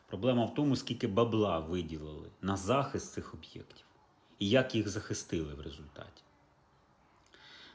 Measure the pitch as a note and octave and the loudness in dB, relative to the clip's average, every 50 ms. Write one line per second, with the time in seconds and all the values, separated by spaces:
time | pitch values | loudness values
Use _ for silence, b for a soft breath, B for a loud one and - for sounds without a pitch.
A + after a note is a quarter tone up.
0 | B - - F#2 G2 B2+ B2 A#2+ A2+ - - - D3 C#3+ C3 B2 - - A#2 - | B -10 -8 0 2 4 4 4 4 2 0 0 2 2 2 2 0 -4 -4 -2
1 | - A2 G2 A#2 A#2 A#2 A2+ A2 G#2 G2 E2+ D#2+ D#2 D#2 F2 F2+ E2+ D#2 D#2+ D#2 | -2 0 4 4 4 6 6 4 4 4 4 0 0 -2 -2 -2 -2 -4 -6 -8
2 | D2+ D2+ D2+ D2+ D#2+ D#2+ - - - F#2+ G2 F#2+ F#2+ G2 B2+ C#3 C3+ - - - | -8 -10 -12 -12 -14 -16 -14 -6 -2 -2 -2 0 2 2 2 2 2 0 -2 -6
3 | - - - - E2 - - D#2+ - - - - - - - - - _ _ _ | -6 -6 -8 -8 -10 -10 -12 -16 -18 -16 -16 -16 -16 -16 -20 -20 -20 _ _ _
4 | _ _ _ b b b b b G#2 G2 A2+ C3 B2+ - - A2+ G#2 G2+ F#2+ G#2+ | _ _ _ b b b b b 0 4 6 6 4 4 2 0 0 0 -2 -6
5 | - - G#2+ - - - - E2+ D#2+ D2 D2 C#2+ D2+ D#2+ D#2 D#2 D#2 C#2+ - - | -6 -6 -6 -8 -6 -4 -4 -4 -4 -4 -6 -10 -10 -12 -12 -14 -16 -18 -16 -16
6 | - - - - - _ _ _ _ _ _ _ _ _ _ _ _ _ _ _ | -16 -16 -18 -20 -20 _ _ _ _ _ _ _ _ _ _ _ _ _ _ _
7 | _ _ _ _ _ B B B B B B B B B B | _ _ _ _ _ B B B B B B B B B B